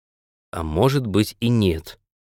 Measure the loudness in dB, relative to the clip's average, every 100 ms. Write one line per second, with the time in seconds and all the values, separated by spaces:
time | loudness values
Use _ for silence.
0 | _ _ _ _ _ -8 -4 0 0 0
1 | 0 0 -2 -2 0 2 2 0 -6 -20
2 | _ _